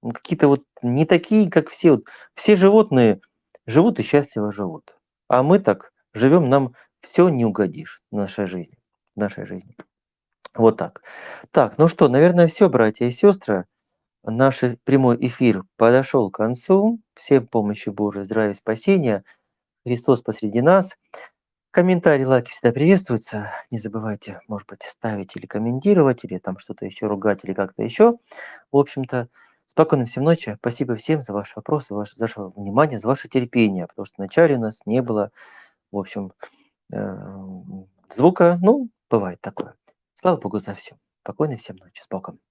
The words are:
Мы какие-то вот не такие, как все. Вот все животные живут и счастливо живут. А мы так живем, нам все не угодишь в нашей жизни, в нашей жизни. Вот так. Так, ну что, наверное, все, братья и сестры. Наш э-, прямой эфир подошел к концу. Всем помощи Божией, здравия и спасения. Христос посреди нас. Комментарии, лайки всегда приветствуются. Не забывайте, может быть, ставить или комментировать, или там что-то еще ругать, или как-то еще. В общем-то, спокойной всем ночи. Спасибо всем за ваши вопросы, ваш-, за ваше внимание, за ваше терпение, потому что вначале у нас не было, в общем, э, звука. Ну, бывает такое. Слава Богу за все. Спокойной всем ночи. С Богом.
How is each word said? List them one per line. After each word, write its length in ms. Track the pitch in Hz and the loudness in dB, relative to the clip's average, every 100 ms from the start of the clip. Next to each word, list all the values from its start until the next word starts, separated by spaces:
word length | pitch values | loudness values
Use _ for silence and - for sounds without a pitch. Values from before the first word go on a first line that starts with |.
Мы 100 | 117 | -12
какие-то 340 | 117 - 160 147 | -14 -8 2 2
вот 140 | 139 _ _ | 2 _ _
не 220 | 120 127 156 | -4 0 2
такие, 440 | 175 175 214 190 | 2 2 2 4
как 180 | 165 156 | 2 -2
все. 240 | - 170 | 0 2
Вот 120 | 127 - - - - | 2 0 -20 -20 -4
все 200 | - 208 | 2 4
животные 640 | 196 214 214 131 117 98 _ _ _ _ - | 6 6 4 4 4 2 _ _ _ _ 0
живут 320 | 120 208 - | 2 2 0
и 40 | |
счастливо 480 | 107 - - - 104 | 0 0 0 -6 -6
живут. 420 | 101 95 78 _ _ _ _ _ | -6 -10 -10 _ _ _ _ _
А 140 | 123 | 0
мы 160 | 139 196 | 4 2
так 340 | 196 98 - _ _ | 2 -2 -6 _ _
живем, 360 | 107 127 170 139 | 0 4 4 4
нам 260 | 139 131 _ _ _ | 0 0 _ _ _
все 280 | - - 180 | -6 2 2
не 160 | 139 117 | 4 -2
угодишь 560 | 98 95 76 85 - _ | 0 -4 -4 -18 -20 _
в 60 | 104 | -8
нашей 300 | 101 - 98 | -8 -6 -8
жизни, 300 | 90 82 _ _ _ _ - | -8 -14 _ _ _ _ -8
в 20 | |
нашей 240 | 104 - 95 | -8 -8 -14
жизни. 280 | 95 - _ - _ _ _ _ _ - - | -14 -18 _ -20 _ _ _ _ _ -20 2
Вот 220 | 113 110 | 2 4
так. 260 | 90 - - - - - - | -8 -12 -20 -20 -20 -20 -2
Так, 260 | - 117 - | 0 0 2
ну 80 | 160 | 2
что, 200 | - 151 | 4 2
наверное, 380 | 127 170 175 170 | 6 4 6 2
все, 220 | - 190 | 4 2
братья 360 | 127 110 107 120 | 4 2 2 -4
и 40 | |
сестры. 520 | 123 202 190 - 98 90 _ _ _ _ _ - | 2 2 2 -2 -4 -4 _ _ _ _ _ -8
Наш 380 | 113 135 131 | 0 0 2
э-, 140 | 127 120 - | -4 -4 0
прямой 320 | 135 131 120 127 | 2 2 2 -2
эфир 360 | - 123 98 - _ | 0 0 0 -6 _
подошел 540 | 113 127 131 135 101 | 4 4 2 -2 -2
к 40 | - | -2
концу. 640 | 110 120 - 190 214 233 _ _ | -4 -4 0 2 2 -4 _ _
Всем 320 | - - 117 | 0 0 2
помощи 420 | 117 104 104 - | -4 -4 -6 -8
Божией, 360 | 101 104 101 98 | -4 -4 -4 -6
здравия 260 | 110 107 | -2 -2
и 20 | 101 | -4
спасения. 680 | - 110 - 196 135 101 _ _ _ _ _ _ - | -6 -4 0 0 2 -2 _ _ _ _ _ _ -6
Христос 360 | 120 - 123 | -4 0 0
посреди 380 | - 110 107 107 | 0 -8 -4 0
нас. 340 | 139 190 185 - _ - - _ _ _ _ | 4 4 2 -8 _ -20 -20 _ _ _ _
Комментарии, 540 | - 180 180 175 143 131 | 0 2 2 2 2 2
лайки 260 | 131 120 | 0 0
всегда 220 | - 120 | -2 -2
приветствуются. 800 | 117 156 190 190 120 - 107 104 - - | 2 2 2 2 -4 -4 -10 -10 -14 -12
Не 80 | 117 | -10
забывайте, 640 | 110 107 110 104 - 90 _ | -8 -8 -8 -10 -12 -18 _
может 180 | 104 - | -12 -12
быть, 140 | - | -20
ставить 520 | - - 113 104 95 - | -16 -10 -8 -8 -10 -14
или 80 | - | -12
комментировать, 800 | - 113 127 190 196 139 120 - | -8 -6 -4 2 4 4 2 -6
или 120 | 92 | -10
там 200 | - 95 | -10 -12
что-то 260 | - - 101 | -14 -14 -14
еще 220 | - 107 | -8 -6
ругать, 320 | 104 107 98 - | -4 -2 -4 -6
или 80 | |
как-то 300 | 95 98 - | -6 -6 -6
еще. 360 | 113 - 226 233 _ - - - _ | -8 2 2 2 _ -20 -20 -20 _
В 40 | 139 | 0
общем-то, 520 | 143 - 131 127 120 _ _ _ _ | 0 -4 -8 -8 -8 _ _ _ _
спокойной 380 | - 160 143 120 | 0 2 2 -2
всем 160 | - 143 | -2 0
ночи. 300 | 170 - 104 | 0 -2 -8
Спасибо 360 | - 117 123 113 | -6 -6 -4 -6
всем 260 | - 156 | -2 -4
за 100 | 131 | -4
ваши 200 | 104 98 - | -8 -8 -14
вопросы, 380 | - 151 - 104 | -6 -6 -6 -10
ваш-, 200 | 104 - | -10 -8
за 100 | 113 | -8
ваше 160 | - 95 101 | -8 -16 -12
внимание, 420 | 98 107 151 120 | -4 0 0 0
за 80 | 104 | -4
ваше 200 | 127 - | -4 -2
терпение, 580 | 131 123 123 110 95 85 | -4 -2 0 0 0 -10
потому 180 | - 98 | -12 -16
что 80 | _ | _
вначале 380 | 98 - 165 131 | -4 2 2 2
у 40 | |
нас 220 | 110 107 - | -4 -8 -4
не 140 | 120 | -4
было, 280 | 123 107 98 _ - - _ _ _ | -2 -2 -4 _ -20 -20 _ _ _
в 60 | 101 | -10
общем, 340 | 95 - 95 _ - _ _ _ _ | -8 -10 -12 _ -20 _ _ _ _
э, 240 | 104 101 95 98 95 95 92 92 95 92 _ _ | -10 -10 -12 -16 -18 -16 -18 -18 -20 -20 _ _
звука. 480 | - 170 185 170 175 | 2 2 6 2 4
Ну, 260 | 185 277 247 _ _ | 2 2 0 _ _
бывает 300 | 117 98 87 | -2 -2 -8
такое. 340 | - - - _ _ _ _ - | -14 -14 -16 _ _ _ _ -6
Слава 220 | 180 175 | -2 -2
Богу 220 | - 104 | -4 -8
за 160 | - 101 | -8 -14
все. 220 | - _ _ _ | -16 _ _ _
Спокойной 340 | - 98 151 123 | -18 -6 -6 -6
всем 200 | - 92 | -14 -20
ночи. 260 | _ - | _ -20
С 60 | - | -14
Богом. 300 | 190 190 - _ | -12 -12 -20 _